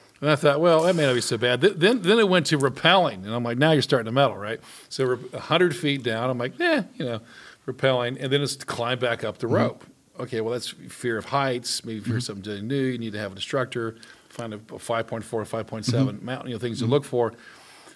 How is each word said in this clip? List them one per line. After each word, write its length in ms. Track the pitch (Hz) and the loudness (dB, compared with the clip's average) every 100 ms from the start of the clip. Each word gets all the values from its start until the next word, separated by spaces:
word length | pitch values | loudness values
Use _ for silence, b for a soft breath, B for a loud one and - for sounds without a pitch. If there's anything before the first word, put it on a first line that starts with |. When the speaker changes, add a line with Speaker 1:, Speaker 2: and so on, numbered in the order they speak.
| b b | b b
Speaker 1:
And 100 | 143 | 0
I 60 | 143 | 4
thought, 240 | 156 143 | 4 4
"Well, 240 | 175 160 | 6 6
that 120 | 170 175 | 4 4
may 100 | 143 | 4
not 80 | |
be 80 | 123 | 2
so 160 | - 117 | 0 0
bad." 240 | 123 123 | 2 4
Th-, 120 | 175 170 | 2 4
then, 260 | 180 247 | 4 4
then 180 | 175 233 | 4 4
it 80 | 208 | 6
went 200 | 180 147 | 4 4
to 100 | 151 | 2
rappelling, 640 | 139 135 165 190 160 98 | 2 2 4 6 4 -2
and 60 | 98 | -6
I'm 100 | 117 | -4
like, 140 | 120 120 | -2 2
"Now 140 | 156 | 4
you're 100 | 156 | 4
starting 240 | - 131 113 | 4 2 2
to 40 | |
medal, 240 | 127 135 98 | 2 2 2
right?" 240 | 104 117 B B B | -8 -8 B B B
So 160 | - 131 | -4 -2
we're 140 | 123 - | -2 -6
a 80 | - | -10
hundred 340 | - 160 180 151 | 0 2 2 2
feet 280 | 147 139 | -2 0
down. 260 | 120 113 127 | 0 0 0
I'm 80 | 123 | -2
like, 200 | 123 - | -4 -2
"Eh, 240 | 339 302 180 - | 0 0 -2 -6
you 80 | 131 | -6
know, 160 | 113 B B B B - | -6 B B B B -12
rappelling," 500 | 131 135 127 120 131 | 0 2 2 0 -4
and 120 | 139 | 0
then 80 | 143 | 0
it's 140 | 143 - | 0 -4
to 80 | - | -8
climb 340 | - 117 123 | -4 -2 0
back 240 | 120 117 | -2 -2
up 140 | 110 - | -4 -4
the 80 | 113 | 0
Speaker 2:
Mm-hmm. 80 | 165 | 2
Speaker 1:
rope. 280 | 233 - - _ _ - | 0 -4 -18 _ _ -14
Okay, 220 | 127 113 | -8 -4
well, 120 | 110 | -4
that's 160 | 120 - - - | -4 -8 -14 -18
fear 280 | - 123 110 | -8 -4 -4
of 60 | 95 | -2
heights, 600 | 139 135 123 123 - 120 | 0 0 -2 -4 -8 -8
maybe 140 | 110 | -8
fear 180 | 104 117 | -4 -4
of 60 | |
Speaker 2:
Mm-hmm. 20 | 120 98 | -4 -8
Speaker 1:
something 260 | 98 101 107 | -8 -8 -4
new. 140 | 139 131 | -2 -2
You 120 | 123 | -4
need 160 | 113 | -6
to 60 | 104 | -8
have 120 | 101 | -8
an 40 | 95 | -8
instructor, 600 | - 139 127 123 113 110 B B B | -4 -4 -2 -4 -6 -8 B B B
find 260 | - 117 107 | -12 -10 -10
a, 40 | 110 | -14
a 60 | 110 | -14
five 260 | - 113 113 | -4 -2 -2
point 180 | 113 | -8
four, 220 | 107 113 104 | -6 -6 -6
five 220 | 113 107 | -6 -8
point 180 | 113 104 | -8 -2
seven 300 | 117 131 104 | 0 0 -2
Speaker 2:
Mm-hmm. 100 | 120 | -8
Speaker 1:
mountain, 220 | 131 127 | -8 -8
you 60 | 113 | -6
know, 40 | |
things 200 | 123 113 | -6 -4
to 60 | 117 | 0
Speaker 2:
Mm-hmm. 80 | |
Speaker 1:
look 120 | 143 143 | 0 0
for. 280 | 123 113 - B B B B B | 0 -2 -4 B B B B B